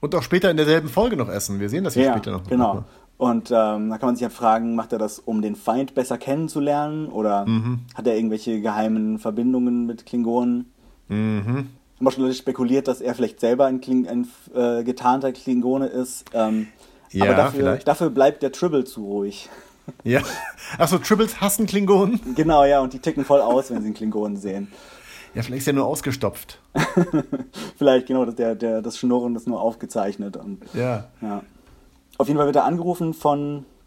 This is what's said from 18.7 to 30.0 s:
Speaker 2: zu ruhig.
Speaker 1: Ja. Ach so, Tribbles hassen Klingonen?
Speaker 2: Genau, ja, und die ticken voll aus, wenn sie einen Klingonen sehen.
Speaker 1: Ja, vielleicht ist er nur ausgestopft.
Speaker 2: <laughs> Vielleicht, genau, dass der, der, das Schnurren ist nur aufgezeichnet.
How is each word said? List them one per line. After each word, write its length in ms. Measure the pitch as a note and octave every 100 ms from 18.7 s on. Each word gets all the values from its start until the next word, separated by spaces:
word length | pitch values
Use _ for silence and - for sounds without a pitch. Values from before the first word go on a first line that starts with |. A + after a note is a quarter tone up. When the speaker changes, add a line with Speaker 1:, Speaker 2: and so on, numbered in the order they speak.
| D3+
Speaker 2:
zu 200 | B2 -
ruhig. 460 | G2+ G2+ G2+ G2+ - - - _ - -
Speaker 1:
Ja. 180 | - B2+ - - - - - -
Ach 100 | E3
so, 80 | F3
Tribbles 460 | - G#3+ A3 -
hassen 240 | G3+ - A3
Klingonen? 520 | G3 G3 G3+ G3 A#3 -
Speaker 2:
Genau, 300 | B2+ D#3 D#3
ja, 160 | C#3 C#3+
und 140 | C3
die 60 | B2+
ticken 220 | E3 D#3 C3+
voll 160 | C#3+
aus, 280 | A#2 B2 C3+
wenn 100 | A#2
sie 60 | G#2+
einen 60 |
Klingonen 440 | G#2 A2 G#2+ G#2 G2+
sehen. 300 | G2 F#2+ G2+ - - - - - -
Speaker 1:
Ja, 80 | -
vielleicht 180 | A#2 B2+
ist 60 | C#3+
er 80 |
nur 100 | C#3 A#2
ausgestopft. 720 | D3+ - A#2+ G#2+ - - - _
Speaker 2:
<laughs> 40 | - D3+ - F3 D#3 - C3+ C3 - G#3 -
Vielleicht, 300 | C#3+ B2+ B2+
genau, 180 | C3
dass 100 | A#2+
der, 200 | A2+ A#2
der, 260 | G#2+ A#2 A2
das 160 | A2 -
Schnurren 400 | B2+ B2 A#2+ A#2
ist 100 | A#2
nur 140 | A2+
aufgezeichnet. 800 | A2 A2+ - A#2